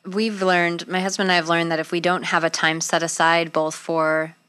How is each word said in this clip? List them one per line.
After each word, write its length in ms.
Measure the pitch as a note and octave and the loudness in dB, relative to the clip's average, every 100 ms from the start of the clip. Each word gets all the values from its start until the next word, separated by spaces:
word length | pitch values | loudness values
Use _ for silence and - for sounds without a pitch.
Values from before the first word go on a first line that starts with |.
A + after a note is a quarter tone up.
we've 380 | F#3+ F#3+ A3+ G3+ | -6 -2 -2 0
learned, 440 | F#3 F3+ E3+ E3+ E3+ | 2 2 2 -2 -4
my 140 | F#3 | -4
husband 280 | F#3+ F#3+ F#3+ | -2 0 2
and 40 | |
I 40 | F3 | 2
have 120 | E3 | 2
learned 240 | E3+ E3+ | 0 0
that 60 | D#3+ | -2
if 100 | D#3 | -2
we 80 | F3 | -2
don't 240 | F3 F3+ | 0 -2
have 200 | D#3+ F3 | 0 0
a 60 | D#3+ | 0
time 320 | - D#3+ D#3+ | 0 0 0
set 200 | - E3 | 0 -2
aside 520 | E3 - E3 E3+ E3 | 0 2 4 4 2
both 200 | D#3+ D#3 | -2 -2
for, 600 | D#3 - E3 D#3 D#3 D#3+ - | -4 -4 0 0 0 -2 -10